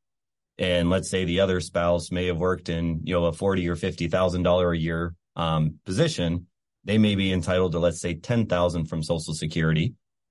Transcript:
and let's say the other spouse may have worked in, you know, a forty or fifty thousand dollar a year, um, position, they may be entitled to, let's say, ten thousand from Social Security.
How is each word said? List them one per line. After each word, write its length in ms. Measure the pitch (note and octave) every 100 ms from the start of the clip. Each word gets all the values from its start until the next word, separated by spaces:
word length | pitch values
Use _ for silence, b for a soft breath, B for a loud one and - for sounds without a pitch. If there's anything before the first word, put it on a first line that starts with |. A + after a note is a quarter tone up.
| _ _ _ _ _ -
and 320 | F#2 F2 F2
let's 180 | F#2+ F2+
say 160 | F#2
the 140 | F2 F2+
other 220 | F#2+ F#2
spouse 500 | - F2 E2+ F2 -
may 160 | F2+ F2+
have 100 | E2
worked 300 | F#2 F2 -
in, 340 | E2 E2+ D#2+
you 100 | -
know, 120 | F2+ E2+
a 60 |
forty 360 | E2 G2 F#2 E2+
or 80 | E2
fifty 320 | F#2 - E2
thousand 340 | F#2 F#2 F2+
dollar 300 | F2 F2+ F2
a 40 | E2+
year, 360 | E2 E2 E2+ E2+ _ -
um, 420 | E2 D#2+ D2+ - -
position, 600 | F#2+ E3 A#2+ E2+ F2 F2+ _ _ _
they 160 | G2 G#2+
may 160 | G#2+
be 180 | F#2+ F#2+
entitled 400 | F#2+ E2 F#2 F#2
to, 60 | E2
let's 220 | E2+ E2
say, 140 | F2
ten 320 | E2 - A#2 A2
thousand 400 | F2+ F2 E2+ D2+
from 180 | E2
Social 300 | D2+ E2 D#2+
Security. 600 | D#2 D#2 D#2+ D#2+ D#2+ E2+ - _ _ _